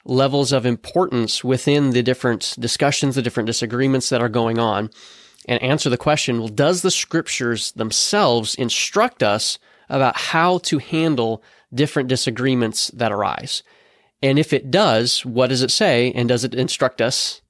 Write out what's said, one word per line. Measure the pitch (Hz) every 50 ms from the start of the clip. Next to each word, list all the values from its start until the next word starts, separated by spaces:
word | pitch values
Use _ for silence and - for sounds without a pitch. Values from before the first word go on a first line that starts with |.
| _
levels | - 127 131 139 135 135 143 143 120
of | 139 127 113
importance | 123 120 113 - - - 170 185 - 131 120 113 107 - - -
within | 127 131 123 - 147 143 147 143 135
the | 120 123
different | 120 123 127 - - 123 117 95 - - - -
discussions, | 120 117 - - 147 143 143 - 143 139 123
the | 135
different | 117 117 - 123 110
disagreements | 113 113 - 120 110 120 123 135 135 135 131 123 -
that | 135 117
are | 117 117
going | 107 123 117 113 113 113
on, | 117 110 101 101 107 110 - - - - - - - - _ _ -
and | - 123 -
answer | - 127 143 160 - 143
the | 120 -
question, | - 151 151 147 - - 120 117
well, | 110 117
does | 107 123 143 156 185 175
the | 185 185
scriptures | - - - - - 165 - - - - 127 120 117 110 - -
themselves | - - 113 110 - - - - 208 208 202 139 120 117 110 - -
instruct | - 131 117 - - - - - 196 226 247 - _
us | 123 104 101 110 - - - - _ _ _ _ _ _
about | 135 135 135 123 -
how | - - - - 160 170 180 185 175
to | 175 - 156 143
handle | - - 165 160 165 160 151 120 117 113 113 110 - - _ _ _ _ 123
different | 120 151 143 - 147 131 127
disagreements | 131 123 - 131 113 113 123 135 131 123 117 110 110 - - - -
that | 117 117 110
arise? | 104 104 101 92 - - - 139 - - - _ _ _ _ _ _ _ _ _ _ _
And | - 135 135 147
if | 156 - 151
it | 131 - 131
does, | 131 190 214 160 113 113 120 123 - - -
what | 127 113 120 127 127
does | 131 123
it | 131 120
say? | - - 220 185 131 120 123 127
And | 120 127 120 117
does | 123 117 123
it | 123 113
instruct | 123 123 117 - - 135 127 - -
us | 113 123 - - - - - - _ _